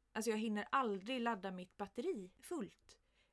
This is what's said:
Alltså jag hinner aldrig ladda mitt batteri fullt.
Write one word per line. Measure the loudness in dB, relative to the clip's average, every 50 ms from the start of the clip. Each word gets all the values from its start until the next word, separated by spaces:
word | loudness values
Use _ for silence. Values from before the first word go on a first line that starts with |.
| _ _ -4
Alltså | -2 0 2
jag | 2 2
hinner | 2 2 0 0 0 2
aldrig | 4 4 4 4 2 0 0 0 0 2
ladda | 2 2 2 0 -2 -4
mitt | -6 -6 -8 -10 _ -8
batteri | -8 -6 -4 -2 0 0 -2 -2 -4 -8 -12 -16
fullt. | -8 -4 -4 -2 -2 -4 -6 -12 _ -20 -20 -20 _ _ _ _ _ _